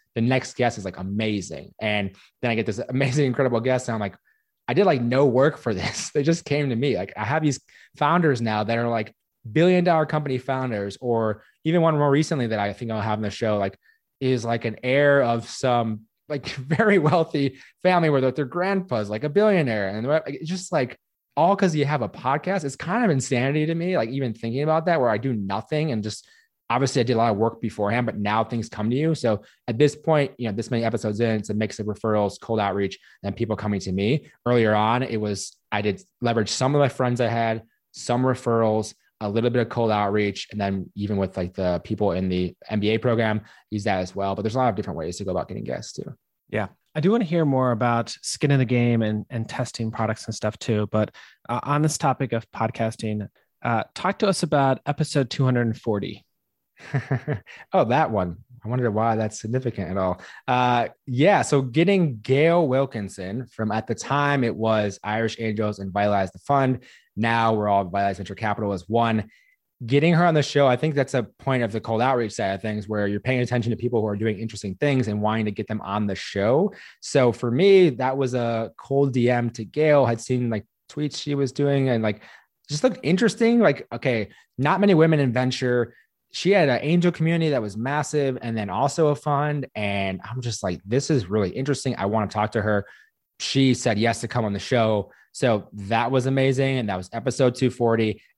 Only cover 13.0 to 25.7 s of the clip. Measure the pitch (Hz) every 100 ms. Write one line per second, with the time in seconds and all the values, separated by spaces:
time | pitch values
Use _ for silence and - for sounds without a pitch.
13 | 107 107 104 - 113 104 98 - _ _
14 | _ _ 131 127 113 117 117 107 127 135
15 | 143 139 120 117 113 - 127 120 113 107
16 | - _ - 147 - - 131 165 220 196
17 | 151 180 160 147 135 - - _ 185 180
18 | 160 139 127 131 127 151 185 196 185 117
19 | 104 107 147 165 214 190 131 107 95 107
20 | 123 156 - 143 160 185 - 160 123 -
21 | _ _ _ - 175 202 185 151 139 147
22 | 104 - 131 147 180 196 143 - 165 226
23 | 220 135 - 123 135 151 156 165 175 175
24 | 113 139 123 107 113 127 151 160 170 165
25 | 120 107 135 110 98 101 -